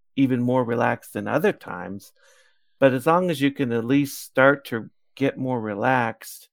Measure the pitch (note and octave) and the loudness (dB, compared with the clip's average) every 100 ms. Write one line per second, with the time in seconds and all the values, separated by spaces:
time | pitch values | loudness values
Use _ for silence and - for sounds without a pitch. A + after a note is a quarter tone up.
0 | _ - C#3 C3 B2 B2+ A#2 A#2 A#2+ A#2+ | _ -2 0 2 0 0 0 0 0 -2
1 | - A2 G#2 B2+ G3 - - F#2 F2+ G2 | -6 -8 -2 0 0 -2 -10 -12 -10 -12
2 | - _ _ _ _ _ _ _ C3+ B2+ | -16 _ _ _ _ _ _ _ 2 4
3 | C#3 E3+ F#3 D3 C#3 C#3 C3 A#2 A#2 C#3 | 2 2 2 0 0 0 -2 -2 2 0
4 | C#3 - - - C3+ C#3 - A2+ A#2+ _ | 0 -6 -6 4 4 4 -2 -8 -8 _
5 | _ - C3+ - C3 B2 A2 G2+ A#2 C3 | _ -4 -4 -2 -4 -4 -4 -2 0 2
6 | A#2 A2 - - - | 0 -6 -16 -20 -20